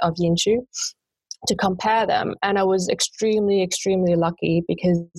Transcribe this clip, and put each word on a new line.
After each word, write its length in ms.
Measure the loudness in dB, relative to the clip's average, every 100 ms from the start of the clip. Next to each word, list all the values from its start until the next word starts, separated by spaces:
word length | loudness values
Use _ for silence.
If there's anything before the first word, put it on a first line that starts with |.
of 120 | -2 0
Yinchu 420 | 0 2 2 0 -2 -10 -12 -12 _ _ -20 -10 -4
to 80 | 0
compare 500 | 0 0 0 0 2
them. 300 | 0 -2 -4
And 160 | -2 0
I 40 |
was 260 | 2 0 0
extremely, 760 | -2 -4 -2 0 2 2 2
extremely 520 | 0 -2 -2 0 2 2
lucky 480 | 0 -2 0 0 0
because 340 | -2 2 0 -2